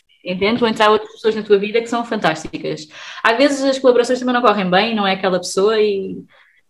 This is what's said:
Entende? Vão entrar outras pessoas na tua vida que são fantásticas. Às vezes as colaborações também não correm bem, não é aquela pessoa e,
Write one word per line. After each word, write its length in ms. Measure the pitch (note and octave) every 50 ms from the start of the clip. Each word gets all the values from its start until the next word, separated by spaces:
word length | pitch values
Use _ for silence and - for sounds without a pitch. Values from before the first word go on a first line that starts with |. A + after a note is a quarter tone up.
| _ _ _ _ _
Entende? 360 | F3+ F3+ F3+ G3 G#3 A3+ A#3+
Vão 100 | A#3+ A3
entrar 220 | A3 A3 G#3+ G#3+
outras 200 | G#3+ G#3+ G#3+ - -
pessoas 220 | - - A3 G#3+
na 80 | A3 G#3
tua 140 | - G#3
vida 240 | G3 G3+ G#3+ G#3 A#3
que 60 | A#3 -
são 160 | B3 A#3 A#3
fantásticas. 840 | - A#3+ G#3+ F#3 E3 D#3 - - - - D3 D3+ D#3 D#3 D3+ - - - - - - - - -
Às 140 | A3 A#3
vezes 260 | A#3+ C#4 D4 C#4 C4+ C4+
as 160 | C#4 C4 C4+
colaborações 400 | - C4 A#3+ B3 A#3+ B3 B3+ B3
também 140 | B3+ B3 B3
não 80 | A#3+
correm 280 | B3 A3 G3+ G#3 F#3+ F3+
bem, 260 | F3 F#3+ G#3+ A3+ A3+
não 100 | G#3+ G3+
é 60 | F#3+ F#3+
aquela 260 | F#3+ G#3 F#3+ F3+ F3+
pessoa 400 | F3+ - - G3 F#3+ G#3+ A3+ G#3+
e, 340 | G#3+ G#3+ G3+ G3 F#3+ F#3+ F#3 F#3+ - _ _ _ _ _ _ _ _ _